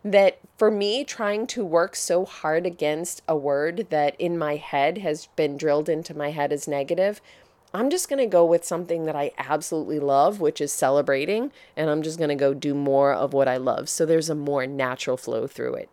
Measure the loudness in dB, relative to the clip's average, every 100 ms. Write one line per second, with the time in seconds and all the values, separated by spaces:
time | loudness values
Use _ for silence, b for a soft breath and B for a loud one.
0 | 4 6 6 2 -20 2 2 4 0 -2
1 | -4 -4 -2 -2 -4 -6 0 2 2 -4
2 | 0 0 0 -4 -2 0 -2 -2 -2 -2
3 | -6 -8 -2 -2 0 0 0 -4 -2 0
4 | 0 0 -4 -2 -2 -4 -2 0 0 0
5 | -4 -6 -6 -2 -2 0 0 0 0 -4
6 | -4 -6 -6 -2 -2 -2 -2 -4 -2 0
7 | 0 -2 b b b b _ -2 0 0
8 | -2 -2 4 6 6 4 0 -6 -4 -4
9 | -2 -2 -4 -4 -4 -4 -2 -4 -2 -2
10 | 2 4 4 4 -2 0 -6 0 2 2
11 | 2 0 0 -2 -4 B B -4 0 0
12 | -2 -2 -2 2 2 2 -2 -2 2 4
13 | 4 2 0 2 2 2 0 -2 -4 -2
14 | 2 2 2 -4 -2 -2 -2 -2 -4 -4
15 | -4 -4 -4 -4 -6 -6 -6 -6 -10